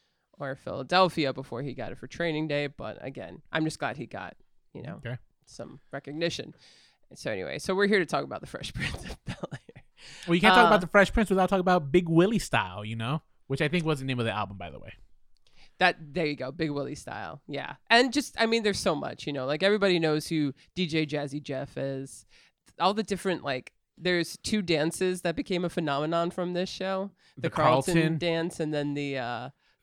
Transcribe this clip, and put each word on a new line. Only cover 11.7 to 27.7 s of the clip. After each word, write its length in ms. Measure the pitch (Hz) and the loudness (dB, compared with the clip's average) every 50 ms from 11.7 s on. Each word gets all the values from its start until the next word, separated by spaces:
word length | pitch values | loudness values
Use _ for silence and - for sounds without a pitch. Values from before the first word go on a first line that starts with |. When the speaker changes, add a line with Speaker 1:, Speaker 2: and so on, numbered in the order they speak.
| 180 180 151 135 | 4 4 4 4
Speaker 2:
Big 180 | 139 180 180 165 | 2 2 4 6
Willie 300 | 165 165 175 214 233 196 | 6 6 6 6 4 0
style, 460 | - - - 113 98 92 90 101 107 | -2 0 0 0 0 0 -6 -10 -8
you 100 | 110 113 | -8 -6
know, 280 | 113 117 123 147 160 _ _ _ _ _ - | -4 -2 -2 -2 -4 _ _ _ _ _ -6
which 120 | 135 - | -2 0
I 60 | 160 | 0
think 180 | 147 165 175 160 | 0 0 0 0
was 140 | 160 156 131 | 0 -2 -2
the 60 | 135 | -2
name 160 | 135 131 123 | -4 -2 0
of 60 | 113 | 0
the 60 | 113 | 0
album, 240 | 98 104 104 95 101 | 0 -2 -4 -6 -8
by 140 | 95 90 85 | -12 -12 -12
the 80 | 69 - | -12 -14
way. 140 | - - - - - - - _ - - - _ _ - - - - - _ - | -16 -16 -18 -20 -20 -20 -20 _ -20 -20 -20 _ _ -20 -20 -20 -20 -10 _ 4
Speaker 1:
That, 180 | 185 180 - - 160 147 | 4 4 4 2 -8 -8
there 140 | 139 175 165 | -4 -2 -2
you 100 | 151 147 | -2 -2
go, 160 | - 123 131 | -4 -8 -10
Big 180 | 135 170 165 151 | -6 -4 -4 -2
Willie 240 | 143 143 139 - 151 | -2 -4 -6 -6 -8
style, 460 | - - - - 107 104 80 - 143 _ - | -10 -10 -10 -10 -8 -8 -10 -10 -12 _ -10
yeah. 280 | 147 139 139 - - - _ - | -10 -8 -8 -10 -12 -8 _ 6
And 240 | 226 233 262 254 | 6 6 6 6
just, 240 | 226 294 240 - - - | 2 -2 -2 -2 -2 0
I 80 | 226 | 2
mean, 160 | 226 226 233 | 2 2 2
there's 160 | 208 214 196 - | 2 0 0 0
so 160 | - 196 156 | 0 0 0
much, 320 | 147 139 - - - - | 0 -2 -6 -8 -8 -8
you 60 | 151 | -6
know, 140 | 143 135 127 | -4 -4 -2
like, 160 | 135 151 151 | -2 0 2
everybody 360 | 185 196 208 214 196 196 180 170 | 2 2 4 4 4 4 4 4
knows 300 | 165 156 151 156 151 - | 4 2 2 0 0 0
who 240 | 165 156 147 139 131 _ - _ - | 0 0 0 0 -2 _ -14 _ -4
D 100 | 180 185 | -2 -2
J 200 | 151 156 160 156 | 0 0 -2 -2
Jazzy 360 | 139 147 147 143 139 139 151 | 0 -2 -4 -4 -4 -6 -8
Jeff 340 | 147 - 139 131 139 - - | -8 -6 -8 -6 -8 -8 -6
is. 500 | 139 139 135 135 135 135 135 - - - _ _ _ _ _ _ _ _ _ _ - | -6 -6 -4 -4 -6 -8 -10 -14 -18 -20 _ _ _ _ _ _ _ _ _ _ 2
All 160 | 165 190 208 | 2 2 2
the 80 | 214 | 2
different, 400 | 208 - 196 175 - 190 175 - | -2 -2 -4 -2 0 -2 -2 -2
like, 300 | - 143 131 127 - - _ _ _ _ _ | -2 -4 -4 -4 -6 -12 _ _ _ _ _
there's 400 | - 160 180 180 175 165 - - - | -4 0 2 2 2 0 -2 -6 -10
two 220 | - - 220 214 | -4 -2 -2 0
dances 640 | 185 165 165 147 151 165 - - 185 185 185 180 | 2 2 2 2 2 0 0 0 0 0 0 0
that 120 | - 175 165 | -2 -4 -2
became 300 | 247 294 - 190 175 180 | -2 -4 -2 -2 -2 -2
a 40 | 170 | -2
phenomenon 640 | - 180 165 147 139 139 151 156 170 170 170 175 | -2 -2 -2 0 0 0 0 0 0 0 0 0
from 220 | - - 175 180 | -2 -4 -4 -2
this 160 | 180 175 185 190 | -2 -2 -4 -4
show. 420 | - - 185 190 190 190 196 196 _ _ _ _ - | -6 -6 -4 -4 -4 -4 -6 -8 _ _ _ _ -14
The 60 | - | -6
Speaker 2:
The 80 | 120 165 | -6 -4
Speaker 1:
Carlton 440 | - - 151 131 | 0 4 4 4